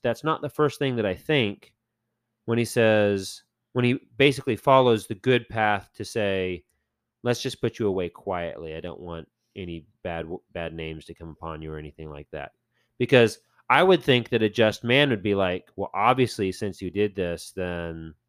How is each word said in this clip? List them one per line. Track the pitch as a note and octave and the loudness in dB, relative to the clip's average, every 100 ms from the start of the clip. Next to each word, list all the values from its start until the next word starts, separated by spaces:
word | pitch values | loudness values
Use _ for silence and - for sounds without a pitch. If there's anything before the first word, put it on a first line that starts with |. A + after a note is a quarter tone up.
that's | A#2+ A2+ | -4 -2
not | D#3 D#3+ | -2 -4
the | D3 | -6
first | - D3 - | 0 0 0
thing | C#3 A#2+ | -2 0
that | G#2 | -2
I | F2+ | -2
think | - D3+ G#2 G2+ _ _ _ _ _ _ _ _ - | -2 0 0 -4 _ _ _ _ _ _ _ _ -2
when | A#2 | 0
he | A2+ | 0
says, | A#2+ A2 G#2+ G#2 G2 F#2+ - _ _ _ | 2 4 6 4 2 -2 -12 _ _ _
when | B2 B2 | 0 2
he | C3+ _ - | 0 _ 2
basically | C#3+ C#3 B2+ G#2+ | 4 4 -2 -2
follows | C#3 C3 B2+ A2 - | 4 6 6 4 0
the | G#2 | -4
good | B2+ B2 A#2 | 2 2 0
path | A2 G#2+ G2+ - _ | -2 0 0 -4 _
to | |
say, | G#2 A#2 G2+ F#2+ F#2 F2 _ _ _ _ _ _ | -8 -2 0 0 -2 -6 _ _ _ _ _ _
"Let's | A#2+ A#2 | -4 -2
just | C3 - | -4 -4
put | A#2 - | -6 -2
you | G#2 | -2
away | F#2 F2 | 0 -4
quietly. | - G2+ F2+ E2+ - D#2+ D#2+ | -8 -6 -4 -6 -8 -12 -10
I | |
don't | F2 - | -12 -12
want | F2 E2 - _ _ G2+ | -12 -12 -14 _ _ -12
any | F2 E2+ - _ | -10 -10 -14 _
bad | F2+ E2 | -8 -8
w-, | D#2+ F2+ _ | -8 -10 _
bad | F2 E2 | -10 -10
names | E2 D#2+ D#2+ D#2+ | -8 -10 -12 -16
to | |
come | E2 E2 | -16 -16
upon | D2+ E2 D#2 | -14 -12 -12
you," | D#2 | -12
or | D#2 | -12
anything | D2+ D2+ D#2 | -14 -16 -16
like | D2 D2 | -16 -14
that. | D2 C#2 _ _ _ _ - | -14 -14 _ _ _ _ -6
Because | B2 C3 A2+ - _ _ - | 4 6 6 2 _ _ 2
I | C3+ | 4
would | F#3 F3+ | 6 4
think | - B2 A2+ | 4 0 2
that | A#2 | 0
a | G#2+ | 0
just | G#2+ G#2+ - | 2 0 2
man | A#2 C3 C#3+ | 0 2 2
would | G#2+ | 0
be | G2+ G2 | 0 0
like, | F#2 F2+ _ - | 0 -2 _ -10
"Well, | F#2+ | -8
obviously, | F#2+ A2+ C3 A#2+ - F#2+ | 0 2 2 0 0 -4
since | - G#2 - | -2 -8 -6
you | F#2 | -8
did | G2 G#2 G2+ | -2 -2 -2
this, | F2 E2+ - F#2 | -4 -6 -10 -8
then, | F2+ F2 E2+ E2 D#2+ - | -6 -6 -8 -10 -14 -18